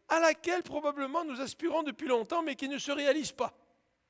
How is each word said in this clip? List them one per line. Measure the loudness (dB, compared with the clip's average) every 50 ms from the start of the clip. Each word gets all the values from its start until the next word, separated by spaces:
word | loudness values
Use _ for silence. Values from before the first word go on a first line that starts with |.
| _
à | 2 4 4
laquelle | 6 4 4 2 0 -2 0 0 -2
probablement | -4 -6 -2 -2 -2 -2 -2 -4 -2 -2 -2 -2
nous | -4 -4 -6
aspirons | -6 -6 -6 -4 -2 0 0 0 0
depuis | -2 -4 -4 0
longtemps, | 2 2 2 2 0 0 0 0
mais | -2 -4
qui | -4 -4 -4
ne | -4
se | -4 -2 -2
réalise | -2 2 4 4 4 2 0 -4
pas. | -2 -4 -4 -4 -4 _ _ _ _ _ _ _ _ _ _